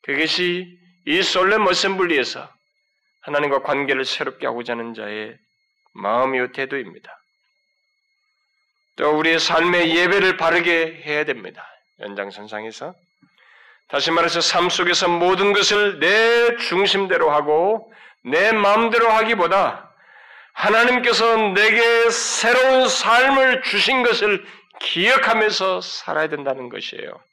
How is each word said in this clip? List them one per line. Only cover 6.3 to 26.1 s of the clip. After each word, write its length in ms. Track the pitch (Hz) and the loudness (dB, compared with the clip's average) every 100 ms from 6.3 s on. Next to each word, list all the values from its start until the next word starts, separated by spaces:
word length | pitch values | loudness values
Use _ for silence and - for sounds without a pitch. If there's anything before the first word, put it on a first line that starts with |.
| 131 123 | -2 -4
태도입니다. 680 | 131 131 139 101 - - - _ _ _ _ _ _ _ _ _ _ _ _ _ _ _ _ _ - | -6 -8 -8 -10 -18 -20 -20 _ _ _ _ _ _ _ _ _ _ _ _ _ _ _ _ _ -2
또 200 | 147 151 | 0 2
우리의 220 | 160 165 | 2 2
삶의 560 | 160 165 170 175 165 165 | 2 2 2 2 2 2
예배를 400 | 175 196 185 180 | 2 2 2 2
바르게 680 | 165 175 170 170 160 160 151 | 0 2 2 0 -2 -6 -6
해야 180 | 147 | -4
됩니다. 420 | 147 120 92 - - - _ _ | -4 -6 -10 -18 -20 -20 _ _
연장선상에서. 920 | 104 101 101 98 104 107 110 113 143 185 _ _ _ _ _ - - _ _ | -14 -10 -10 -12 -14 -12 -12 -14 -16 -16 _ _ _ _ _ -20 -20 _ _
다시 220 | 143 139 | -4 0
말해서 300 | 165 170 165 | 0 0 0
삶 280 | - 175 175 | -2 0 0
속에서 380 | 175 175 170 180 | 0 0 0 0
모든 460 | 175 180 185 202 | 0 0 2 2
것을 460 | 202 196 208 208 165 | 2 2 2 0 0
내 580 | 165 208 226 233 240 240 | 2 2 4 4 2 0
중심대로 720 | - 175 196 190 196 170 160 | -4 0 0 0 0 0 2
하고 600 | 147 147 151 185 220 - - - _ | 2 2 0 2 -2 -6 -20 -20 _
내 280 | 123 151 208 | -2 0 2
마음대로 580 | 220 202 214 233 233 233 | 2 2 2 2 2 2
하기보다 840 | 220 220 226 170 196 156 - - _ _ - - - - | 2 2 0 2 2 0 -4 -18 _ _ -20 -20 -20 -20
하나님께서 840 | - 214 220 240 247 240 226 226 226 214 | -4 2 4 2 2 0 2 2 2 2
내게 560 | 190 220 220 233 233 233 | 2 2 4 4 4 2
새로운 800 | 233 - - 226 254 262 262 247 | 0 -4 -2 2 4 4 4 2
삶을 720 | - 208 233 262 277 262 254 | 0 2 4 4 4 2 2
주신 400 | - 202 202 262 | -2 -2 0 2
것을 420 | 240 220 208 196 - - _ - | 2 2 0 -2 -6 -20 _ -10
기억하면서 1000 | - 170 202 262 220 226 214 - 190 185 | -6 0 2 2 2 2 0 0 -2 -2
살아야 460 | - - - | -6 -12 -6